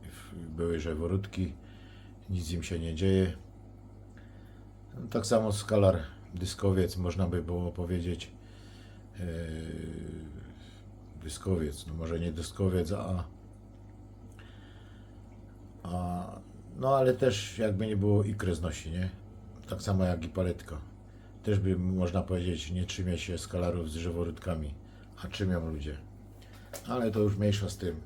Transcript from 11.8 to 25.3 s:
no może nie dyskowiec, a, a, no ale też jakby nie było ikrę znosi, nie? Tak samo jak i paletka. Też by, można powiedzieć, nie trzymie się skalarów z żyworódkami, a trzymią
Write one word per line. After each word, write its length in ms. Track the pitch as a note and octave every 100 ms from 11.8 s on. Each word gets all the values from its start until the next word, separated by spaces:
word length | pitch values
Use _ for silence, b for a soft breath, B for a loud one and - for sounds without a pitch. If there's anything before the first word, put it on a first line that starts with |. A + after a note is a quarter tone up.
| -
no 60 |
może 260 | D#2+ D#2+ E2
nie 120 | E2+
dyskowiec, 600 | D#2+ D#2 - G2 F2+ E2
a, 320 | G2+ E2+ F#2 F2+ - - - - - - - - - - - B B B B B B B B B - - - - -
a, 420 | F2+ F2+ F2+ F2+ F#2 - - - - -
no 200 | C3 C3+
ale 160 | C3
też 440 | B2+ B2+ - - -
jakby 300 | A2 G2 A2
nie 100 | G#2
było 260 | G#2 G#2
ikrę 320 | G2+ F#2+ F#2 E2
znosi, 360 | E2+ D2 -
nie? 180 | E2 F#2 - - - - - -
Tak 120 | F#2+
samo 220 | - G2
jak 220 | F#2 E2+ E2
i 40 |
paletka. 480 | F#2 F2+ E2+ - D2 C#2+ - - B B -
Też 160 | - G2+
by, 180 | G2 F#2
można 460 | F2+ F#2 F2 F#2
powiedzieć, 480 | F2+ F#2 F2+ E2 D#2
nie 140 | F2+ F#2
trzymie 320 | - F2+ E2+
się 200 | - E2+
skalarów 540 | - F2+ F2+ F2 D#2+
z 40 | D#2
żyworódkami, 760 | E2+ E2 E2+ D#2 - D#2+ D2+ C#2+ B B B -
a 40 |
trzymią 420 | F#2+